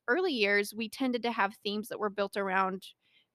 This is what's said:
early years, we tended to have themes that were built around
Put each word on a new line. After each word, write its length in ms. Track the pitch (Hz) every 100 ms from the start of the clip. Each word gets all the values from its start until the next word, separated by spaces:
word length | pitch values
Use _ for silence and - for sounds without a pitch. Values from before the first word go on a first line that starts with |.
| -
early 240 | 294 370
years, 420 | 247 202 202 208
we 140 | 208 226
tended 340 | - 262 240
to 80 | 233
have 240 | 226 196 -
themes 240 | 208 214 190
that 100 | -
were 120 | 208
built 260 | 196 202 208
around 500 | 196 190 190 190 - - _ _ _